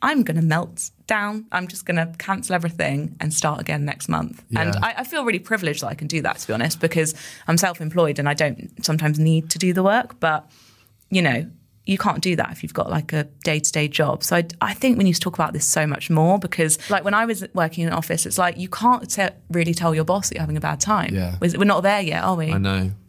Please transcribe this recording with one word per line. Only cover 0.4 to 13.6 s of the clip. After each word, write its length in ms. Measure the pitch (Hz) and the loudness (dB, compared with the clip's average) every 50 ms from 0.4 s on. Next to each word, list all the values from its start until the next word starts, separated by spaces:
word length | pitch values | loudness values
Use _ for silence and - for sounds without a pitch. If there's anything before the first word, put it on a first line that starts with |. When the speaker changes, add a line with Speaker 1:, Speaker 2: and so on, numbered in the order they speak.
Speaker 1:
melt 480 | 165 160 156 165 175 - - - - - - _ _ - | 2 2 2 0 -2 -4 -8 -10 -10 -10 -12 _ _ -2
down. 380 | 220 214 202 208 214 220 220 220 | -2 0 0 -2 -4 -8 -8 -6
I'm 160 | - 185 180 180 | -6 -6 -6 -6
just 180 | - - - | -10 -10 -6
gonna 260 | - 170 165 165 165 165 - | -2 0 0 0 -2 -4 -8
cancel 380 | - - 196 190 - - 185 | -6 -4 -4 -4 -2 -2 -2
everything 600 | 180 170 170 165 165 156 143 139 143 151 160 - - | 0 0 -2 -2 -2 -2 -2 0 -2 -4 -6 -6 -6
and 120 | - 156 156 | -4 -2 -2
start 280 | - - 160 151 - | 0 0 0 -2 -2
again 240 | - - 156 147 143 | -4 -4 -2 -2 -2
next 240 | 147 - - - - | -4 -4 -6 -4 -2
month." 340 | - 80 - - - - - - 117 | -2 -2 -2 -4 -8 -14 -8 -4 -2
And 180 | 135 160 165 - | 0 0 0 0
Speaker 2:
Yeah. 40 | - | 0
Speaker 1:
I, 120 | - 226 226 - | 0 -2 -2 -4
I 40 | 254 | -6
feel 200 | 247 339 311 269 | -4 -4 -2 -2
really 140 | 233 214 180 | 0 -2 -2
privileged 420 | - - 220 220 185 156 147 - | -2 -2 -2 -2 0 -2 -2 -2
that 60 | 147 117 | -4 -6
I 80 | - | -6
can 120 | - 143 147 | -6 -6 -4
do 140 | 160 160 143 | -4 -2 0
that, 160 | - - - | -2 -2 -4
to 80 | - - | -4 -4
be 60 | 113 | -2
honest, 260 | 110 120 160 156 - | -2 0 -2 0 0
because 340 | - 165 - 165 160 156 156 - - - - - - - | -2 0 2 2 0 0 -2 -6 -12 -18 -18 -8 -2 0
I'm 100 | 165 170 | 2 2
self-employed 600 | 196 185 175 - 165 156 160 180 170 151 147 147 | 2 0 -2 -4 -6 -2 2 2 2 2 2 0
and 80 | 143 147 | 0 0
I 60 | 147 | 2
don't 500 | 147 165 147 - - - - - - - | 2 2 0 0 -4 -10 -14 -10 -6 -2
sometimes 340 | - 156 156 156 151 151 151 | 0 0 2 2 2 2 4
need 300 | 156 160 160 160 160 160 | 4 4 4 2 2 -2
to 80 | - - | -4 -2
do 120 | 185 180 175 | 0 0 2
the 100 | 190 185 | 4 4
work. 360 | 196 208 240 240 - - - | 4 4 2 0 -2 -4 -2
But, 320 | - 165 156 147 - - _ - - - _ _ _ _ _ _ _ _ | 0 0 0 0 -4 -8 _ -20 -20 -20 _ _ _ _ _ _ _ _
you 100 | 190 185 | 0 2
know, 280 | 175 147 123 117 160 - - - _ _ _ _ _ - | 2 2 2 0 -2 -6 -10 -18 _ _ _ _ _ -2
you 100 | 190 190 | -2 0
can't 240 | - 208 156 156 | 0 0 0 0
do 140 | - 185 175 | 0 0 0
that 160 | 156 - - | 0 -2 -4
if 100 | 160 - | -6 -10
you've 140 | - 160 - | -10 -8 -4
got, 160 | - - - | -4 -2 0
like, 200 | - 156 151 156 | 0 -2 -2 -2
a 120 | - 156 147 143 - - - | -2 -2 -2 -4 -8 -6 -2
day-to-day 440 | 175 156 151 | -2 0 0